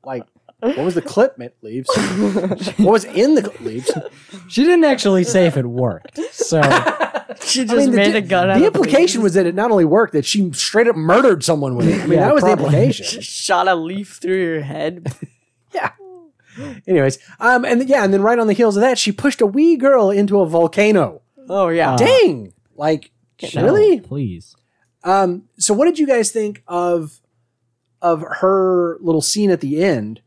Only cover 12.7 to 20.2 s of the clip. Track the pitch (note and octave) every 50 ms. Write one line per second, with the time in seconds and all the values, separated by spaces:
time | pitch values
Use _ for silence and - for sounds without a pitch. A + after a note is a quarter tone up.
12.7 | D3 - A3 B3 A3+ - C3 - - A#3+ - - - - - - F#3+ F3 F#3 F#3+
13.7 | F#3 E3 D#3+ E3 F#3 G3+ G3+ - - - - F3 F#3+ F#3+ F3+ E3 E3 D#3 C#3+ C#3
14.7 | D3 D#3 D3+ D#3 F3+ F3 E3+ F3 - - - - _ _ _ _ _ _ _ _
15.7 | - - - - - _ G4 F#4+ F#4 F4+ E4+ D#4 _ _ _ _ - A3+ C4+ D4
16.7 | B3+ G3+ _ F#3+ F#3 D#3+ C3+ C3+ C3 - _ - - _ - A#3+ B3+ A#3+ B3 -
17.7 | A#3+ A#3+ C4+ B3+ C4+ C4+ G#3 G3 G3 G3 G3 A3 A#3+ A#3+ A3+ G#3+ G3 G#3 A#3+ A3
18.7 | G3 G3+ A3+ C4 B3 - - G#3+ G3+ - - C#4 B3+ - A#3 G3+ G3 C#4 D#4 E4+
19.7 | E4+ C4 B3+ C#4 C#4 B3 G#3 F#3+ G3+ G3+